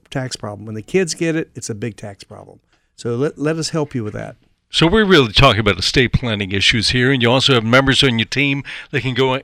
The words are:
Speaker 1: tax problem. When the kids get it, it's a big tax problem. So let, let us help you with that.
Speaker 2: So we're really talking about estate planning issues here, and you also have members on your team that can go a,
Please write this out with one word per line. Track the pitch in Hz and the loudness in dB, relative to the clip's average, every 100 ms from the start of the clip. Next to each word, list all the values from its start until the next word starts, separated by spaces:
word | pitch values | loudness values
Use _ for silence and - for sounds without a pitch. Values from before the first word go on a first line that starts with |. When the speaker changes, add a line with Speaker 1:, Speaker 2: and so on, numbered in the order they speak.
| _ | _
Speaker 1:
tax | 135 127 - | -10 -8 -10
problem. | 107 104 107 | -12 -12 -12
When | |
the | 107 | -12
kids | 104 185 180 | -4 -2 -2
get | - 170 160 | -4 -4 -4
it, | 156 | -6
it's | - - | -10 -12
a | |
big | 104 120 104 | -8 -10 -10
tax | 107 98 | -16 -18
problem. | - 101 98 98 _ _ _ - | -20 -20 -20 -20 _ _ _ -12
So | 120 120 | -6 -4
let, | 147 - | -4 -2
let | 147 160 | -4 -2
us | 156 | -4
help | 160 147 | -4 -4
you | 127 | -6
with | 107 | -8
that. | 110 - - _ _ _ | -10 -12 -16 _ _ _
Speaker 2:
So | - 160 | 0 2
we're | 214 202 | 4 6
really | 175 120 | 6 6
talking | - 135 104 | 4 4 4
about | 107 92 | 2 0
estate | - - 120 | 0 0 2
planning | - 123 107 98 | 0 -2 -4 -4
issues | 98 - 117 98 | -2 0 0 0
here, | 127 123 | 0 2
and | 139 | 2
you | 117 | 2
also | 131 127 | 2 2
have | 127 | 2
members | 110 123 135 135 | 4 4 4 2
on | 139 113 | 2 0
your | 110 | -2
team | 131 139 139 131 - - | -2 -2 -2 -6 -14 -8
that | 139 | -6
can | 123 | -4
go | 127 131 | -2 0
a, | 131 | -2